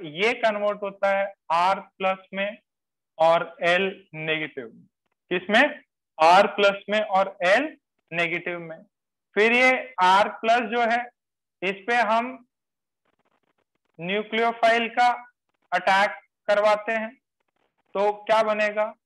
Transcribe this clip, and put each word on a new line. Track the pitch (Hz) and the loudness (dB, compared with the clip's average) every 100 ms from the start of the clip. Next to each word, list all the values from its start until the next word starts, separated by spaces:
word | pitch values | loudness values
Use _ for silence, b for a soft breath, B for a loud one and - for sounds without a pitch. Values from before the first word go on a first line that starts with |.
ये | 165 156 220 247 | -12 -4 -2 0
convert | 226 208 208 202 | -2 0 -4 -4
होता | 202 196 196 196 | -8 -4 -2 -2
है | 196 - - | -4 -8 -4
R | 165 180 196 | 0 0 0
plus | - - 190 190 - | -6 -6 -4 -4 -8
में | 190 202 226 _ _ _ _ _ - | -8 -8 -10 _ _ _ _ _ 0
और | 165 170 170 - | 2 2 0 -4
L | 175 180 190 196 _ | 0 0 0 -6 _
negative | 156 160 156 156 - 113 | -10 -6 -4 -6 -10 -16
में। | 120 _ _ _ _ - | -18 _ _ _ _ -8
किसमें? | 180 - 214 285 - _ _ _ - | -6 0 2 2 -2 _ _ _ 2
R | 160 185 208 208 | 6 6 6 2
plus | 202 196 - | 0 0 -4
में | 214 | -4
और | 208 190 196 - | 0 0 -2 -2
L | 180 220 311 - _ _ - | 2 2 0 -10 _ _ -10
negative | 165 170 170 175 175 | -4 -4 -4 -8 -10
में। | 165 160 - _ _ _ _ 196 | -12 -18 -20 _ _ _ _ 0
फिर | 220 | 2
ये | 240 254 254 - - | 4 2 0 -4 0
R | 185 190 330 - | 4 4 2 -2
plus | - 240 214 | 0 0 0
जो | 240 | -2
है, | 233 240 240 _ _ _ _ - | 0 -2 -6 _ _ _ _ -10
इस | 180 196 - | -8 -6 -2
पे | 240 214 | 0 0
हम | 226 247 262 _ _ _ _ _ _ _ _ _ _ _ _ _ _ _ - | 0 -2 -10 _ _ _ _ _ _ _ _ _ _ _ _ _ _ _ -14
न्यूक्लियोफाइल | 170 202 208 220 233 226 226 233 226 | -6 -6 -4 -2 -2 2 2 2 0
का | 240 240 240 - _ _ _ - | 0 2 0 -8 _ _ _ -6
अटैक | 180 185 190 202 - _ _ - | -4 0 2 0 -4 _ _ -2
करवाते | 208 214 208 214 | 2 2 2 -2
हैं, | 226 220 269 _ _ _ _ _ _ _ | -6 -6 -14 _ _ _ _ _ _ _
तो | 190 208 208 | -2 0 0
क्या | - 220 | 0 0
बनेगा? | 214 214 208 208 214 - | 2 0 -2 -2 -6 -8